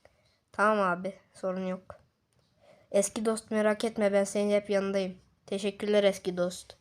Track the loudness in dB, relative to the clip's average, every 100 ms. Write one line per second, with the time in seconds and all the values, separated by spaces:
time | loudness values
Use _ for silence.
0 | _ _ _ _ _ 0 2 2 0 -2
1 | -6 -12 _ -8 -6 -4 -4 -6 -10 -20
2 | _ _ _ _ _ _ -20 -20 _ 0
3 | 0 -2 -2 -4 -2 0 2 0 -2 0
4 | 2 2 0 0 2 2 2 0 0 -2
5 | -2 -6 _ _ -8 -4 -4 -4 2 4
6 | 4 2 -2 -2 -4 -4 -16 -20